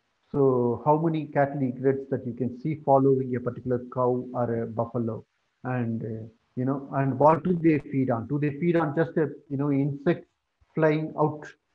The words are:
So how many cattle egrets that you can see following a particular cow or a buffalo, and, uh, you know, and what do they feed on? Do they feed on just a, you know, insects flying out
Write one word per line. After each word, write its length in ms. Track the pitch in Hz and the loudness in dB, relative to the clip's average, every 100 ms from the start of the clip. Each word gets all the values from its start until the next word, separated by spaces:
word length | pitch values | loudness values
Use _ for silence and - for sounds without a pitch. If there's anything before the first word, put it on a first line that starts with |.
| _ _ _ | _ _ _
So 520 | 147 135 127 120 117 | 2 4 4 2 0
how 120 | - 156 | 2 2
many 300 | 160 160 147 | 2 -2 -2
cattle 340 | 147 139 147 | 0 0 0
egrets 480 | 131 123 131 135 - | -2 0 0 0 -2
that 140 | - | -4
you 100 | 127 | -4
can 260 | 117 123 120 | -4 -4 -4
see 160 | 160 151 | -6 -2
following 500 | - 135 135 131 131 | 4 6 6 2 0
a 60 | 123 | -4
particular 420 | 120 120 127 123 123 | -6 -6 -4 -4 -4
cow 320 | 127 123 123 123 | -2 0 0 -4
or 300 | 123 120 117 | -4 -2 -2
a 40 | 113 | -4
buffalo, 560 | 113 117 123 113 110 - _ _ _ | -4 -4 -4 -4 -6 -12 _ _ _
and, 400 | 127 127 117 113 | -6 -4 -4 -4
uh, 220 | 113 113 110 - _ | -6 -10 -12 -18 _
you 100 | - | -4
know, 240 | 127 143 139 | -2 -2 -4
and 240 | 143 135 131 | -2 0 4
what 240 | 143 165 | 6 6
do 100 | 180 | 2
they 260 | 175 160 151 - | 2 2 2 0
feed 200 | 135 127 | -2 0
on? 180 | 117 110 | -2 -2
Do 100 | 147 | -2
they 120 | 147 | -2
feed 260 | 143 175 165 | -2 0 2
on 180 | 156 143 | 2 0
just 200 | 160 170 | -2 0
a, 120 | 147 - - | -2 -4 -8
you 60 | 139 | -2
know, 140 | 147 | 0
insects 580 | 139 143 143 - 165 - _ _ _ _ | 0 0 0 0 0 -4 _ _ _ _
flying 380 | - 156 156 156 - | 0 2 2 -2 0
out 260 | 151 151 - - _ | 0 -2 -12 -20 _